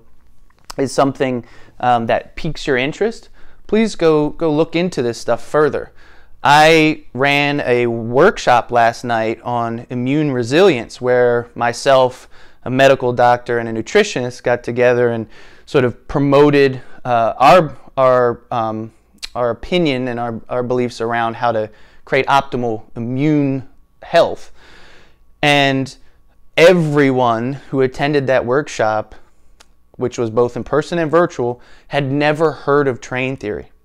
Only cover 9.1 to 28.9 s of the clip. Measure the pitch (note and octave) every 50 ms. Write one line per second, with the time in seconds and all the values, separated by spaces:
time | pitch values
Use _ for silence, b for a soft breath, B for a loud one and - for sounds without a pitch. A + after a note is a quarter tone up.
9.1 | A#2 A2+ A2+ A2 A2+ - - B2 A#2+ A#2+ A#2 A#2 A#2 A#2 A#2+ - C3 B2 B2 C3
10.1 | C#3 D#3 D3+ D3 C3 B2 A#2+ A2+ C3+ E3 G3 G3 D3 A#2+ A2 - - - A#2+ B2+
11.1 | B2 B2 B2 A#2+ A#2+ A#2+ A#2+ - - A#2 A#2 A#2+ A#2 - - C#3 C3+ C3 C3 B2
12.1 | B2 - - b b b b b b b - - B2+ C3 C3+ C3+ C3+ B2+ C3 B2
13.1 | B2 A#2+ B2 B2 B2 B2 - - A#2+ A#2 A#2 A2+ A2+ A2+ A2+ - - G#3 G#3+ -
14.1 | - C3+ B2 B2 B2 - - B2 B2 A#2+ - - A#2+ A#2+ B2 B2 B2 A#2+ B2 A#2
15.1 | A#2 A2+ A2 B B B B B B B B - - D3 B2+ B2 - - - -
16.1 | - D3 C#3 C#3+ C3+ C#3 D3 D3 C#3+ C#3+ C#3 C3+ B2+ B2+ B B B B - B2+
17.1 | A#2+ A#2 A#2 G#2+ - - B2+ D3 F3 F#3 E3 C#3+ B2+ - - - - C3+ C3 B2+
18.1 | B2+ B2 B2 A#2+ A#2 - - - B2 A#2+ A2+ A2 A2 A2 A2 A2 - _ _ _
19.1 | _ _ - - - A#2 B2 A#2 A2+ - - - F#3 F3+ E3+ D3 C3 B2 B2+ B2+
20.1 | A#2+ A#2 A#2+ A#2+ A2+ A2 - - B2+ B2 B2 A#2 B2+ B2+ B2 A#2+ - - A2+ A2+
21.1 | A#2 A#2 A#2 A2+ A2 A2+ B2 A#2+ A2+ A2 G#2+ G#2+ b b b b b b b -
22.1 | - C3+ B2+ - C#3 C#3 C#3 - - B2 A#2+ A#2 A2 G#2 - - - A#2+ A#2 A#2
23.1 | C3 C3 D3 D#3 D3+ D3 C#3+ C3+ C3+ C3+ A2 - - - _ _ _ _ - -
24.1 | - E3+ D3+ G2 - - - - b b b b b b b b b b b b
25.1 | b b _ - - _ - D3 C#3+ C#3+ C#3 C#3 C3+ C3+ C3+ C3 - - - -
26.1 | - _ _ _ _ _ - - - - D#3+ F3+ F#3 F3 D#3+ D3+ D3 D3 C#3+ C3+
27.1 | C3 B2+ B2 A#2 A2+ A2+ A#2 B2+ C#3+ C3+ - - - C3 C3 C3 C3 - D3 C#3+
28.1 | D3+ C#3+ C3+ B2+ C3 B2 - A#2 B2+ D3 D3 - - - A2+ G#2+